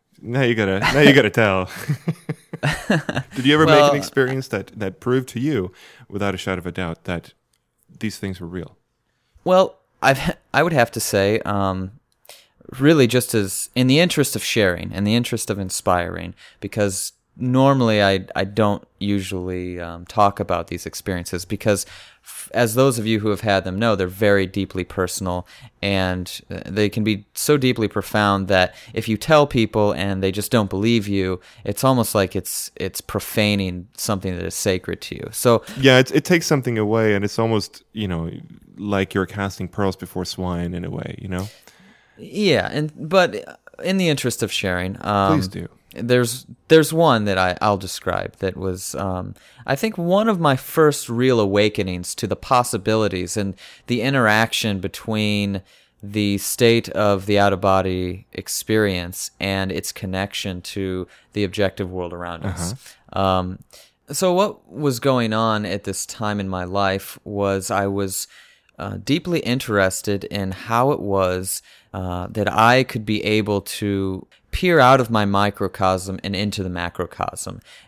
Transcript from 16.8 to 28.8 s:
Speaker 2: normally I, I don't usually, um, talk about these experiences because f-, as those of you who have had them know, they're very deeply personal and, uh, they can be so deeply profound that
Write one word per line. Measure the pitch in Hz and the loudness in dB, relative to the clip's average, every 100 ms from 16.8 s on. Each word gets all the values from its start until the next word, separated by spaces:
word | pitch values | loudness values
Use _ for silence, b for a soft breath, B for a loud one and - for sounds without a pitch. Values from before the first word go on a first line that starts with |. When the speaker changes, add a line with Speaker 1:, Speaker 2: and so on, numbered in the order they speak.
| 101 95 - - _ - | -2 -2 -8 -12 _ -6
Speaker 2:
normally | 127 131 139 135 117 107 | 0 4 4 4 4 4
I, | 98 95 95 - | 4 2 -2 -4
I | 98 | -2
don't | 104 104 101 - - | 2 2 0 -6 -6
usually, | 101 101 95 92 90 90 90 87 | -2 -2 -2 -6 -6 -6 -6 -8
um, | 85 85 87 | -10 -12 -4
talk | 107 101 - | 4 4 4
about | 87 87 82 | -2 -2 -4
these | 90 - | -8 -10
experiences | - - 87 87 87 - | -10 -6 -6 -4 -8 -6
because | 104 110 101 - B B B B | -2 0 0 -2 B B B B
f-, | - - | -18 -6
as | 113 117 | 0 2
those | 117 135 117 | 4 2 2
of | 107 | 0
you | 110 | 0
who | 107 | 0
have | 98 | -2
had | 110 95 | 0 0
them | 92 95 | 0 0
know, | 117 98 | 0 0
they're | 90 | -2
very | 95 104 101 95 | 2 4 4 2
deeply | 101 95 92 | -2 -4 -6
personal | 90 - 90 - 92 90 B B 117 _ | -6 -4 -4 -4 -4 -6 B B -20 _
and, | 98 98 92 90 90 - - | -2 0 0 -2 -6 -12 -12
uh, | 90 - | -12 -6
they | 98 104 | 0 0
can | 110 | 0
be | 107 101 - - | 0 -2 -4 -4
so | - 147 | 2 2
deeply | 127 117 104 | 2 0 -2
profound | 101 - 107 101 98 95 | -2 -2 0 2 2 2
that | 95 92 B | 2 2 B